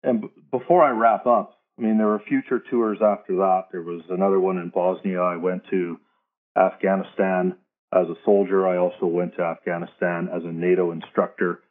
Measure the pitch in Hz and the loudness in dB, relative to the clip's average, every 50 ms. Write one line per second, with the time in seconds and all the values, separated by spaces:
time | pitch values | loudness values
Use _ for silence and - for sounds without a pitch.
0 | - - 123 110 107 - _ _ _ _ - 127 120 - 170 180 160 139 123 110 | 0 -2 -2 -2 -4 -8 _ _ _ _ -8 -8 0 2 4 6 6 4 4 4
1 | 113 117 107 107 - 127 120 107 95 - _ _ _ _ _ - 120 110 110 107 | 4 2 2 2 2 2 2 2 2 -2 _ _ _ _ _ -4 -2 0 2 2
2 | 110 107 107 104 - - 143 135 - - 127 117 - - - 120 113 110 104 98 | 2 2 0 0 -2 -4 -4 -4 -2 -2 -4 -4 -4 -2 -2 0 0 0 0 2
3 | 110 104 101 101 - - 95 90 95 95 92 92 95 _ - 90 82 85 85 82 | 2 2 2 0 -4 -4 -2 0 2 2 2 0 -2 _ -12 -12 -8 -8 -10 -10
4 | 80 85 92 90 95 98 98 95 92 92 92 90 85 87 - 95 87 92 92 - | -8 -8 -4 0 0 2 2 2 2 0 -2 -2 -6 -4 -4 0 0 0 -2 -2
5 | - 101 92 90 90 90 87 85 85 92 92 - - - - 95 87 85 85 - | -4 -4 -2 0 -2 -2 -2 -2 -4 -4 -4 -4 -6 -4 -2 -2 -2 -4 -6 -12
6 | _ _ _ _ _ _ _ _ _ _ _ - 95 92 - - - 95 95 95 | _ _ _ _ _ _ _ _ _ _ _ 2 2 2 0 -2 -2 0 0 0
7 | 90 - - - 98 95 92 92 90 92 90 _ _ _ _ _ _ _ - 92 | -2 -6 -4 -2 -2 0 0 0 0 -2 -4 _ _ _ _ _ _ _ 0 0
8 | 90 82 82 - - - 104 98 101 90 98 95 95 92 90 90 90 87 87 - | 0 0 -6 -6 0 2 2 2 2 2 0 0 2 2 2 0 0 -2 -2 -2
9 | - 87 82 87 90 90 - - 90 82 80 - _ - 87 85 85 82 _ _ | -4 -2 0 -2 -2 -4 -4 -4 -4 -4 -6 -6 _ -6 -6 -6 -8 -10 _ _
10 | 95 87 87 85 85 90 - 87 82 85 85 82 85 90 90 90 90 85 85 82 | -4 -2 -2 -4 -6 -6 -6 -8 -8 -8 -8 -4 0 2 2 2 2 -2 -2 -8
11 | - - _ - 92 - - - 101 90 85 - _ _ | -12 -6 _ -2 -2 -2 -2 -4 -4 -4 -4 -6 _ _